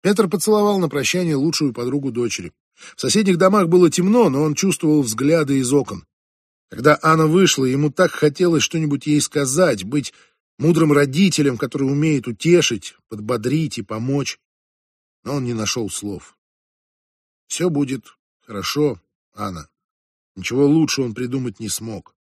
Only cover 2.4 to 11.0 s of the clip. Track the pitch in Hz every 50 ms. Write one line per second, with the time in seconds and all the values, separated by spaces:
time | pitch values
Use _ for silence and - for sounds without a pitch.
2.4 | 90 85 _ _ _ _ _ _ - - - - - 131 - 208 220 196 185 160
3.4 | 190 190 202 214 185 165 170 180 180 165 - - 175 196 220 247 233 165 131 139
4.4 | 151 156 147 - - 196 170 - - 156 151 151 139 113 107 113 135 143 165 165
5.4 | 156 135 139 135 127 123 135 143 127 - 104 87 - _ _ _ _ _ _ _
6.4 | _ _ _ _ _ _ - - 123 147 151 - - 160 160 160 160 156 156 185
7.4 | 190 - - - 131 127 131 139 147 151 139 - 185 170 - - - 151 143 -
8.4 | 180 175 165 147 - - - 160 160 147 143 131 - 151 147 147 143 - - 151
9.4 | 143 127 131 156 185 160 123 101 90 101 135 151 123 - _ _ _ _ _ _
10.4 | _ _ _ _ 135 160 175 160 160 151 147 143